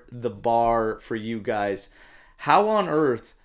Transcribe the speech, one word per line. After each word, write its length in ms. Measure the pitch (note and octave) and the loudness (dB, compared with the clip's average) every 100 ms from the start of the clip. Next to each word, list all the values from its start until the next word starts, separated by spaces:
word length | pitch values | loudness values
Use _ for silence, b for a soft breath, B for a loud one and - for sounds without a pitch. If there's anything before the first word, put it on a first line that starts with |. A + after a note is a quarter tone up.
| - | -10
the 200 | B2 A#2 | -8 -8
bar 720 | G2+ A#2+ A#2 A#2 A#2 A2 G#2+ | -4 0 2 4 2 0 -4
for 160 | - A2+ | -6 -8
you 220 | A2 A2+ | -6 -6
guys." 480 | G2+ G#2+ G2+ F#2+ - b b b b b | -4 -2 -2 -4 -8 b b b b b
How 320 | - D#3+ G#3 | 2 4 4
on 180 | G#3+ F3+ | 2 0
earth 460 | D#3 D3+ A#2 - - | 2 2 0 -6 -20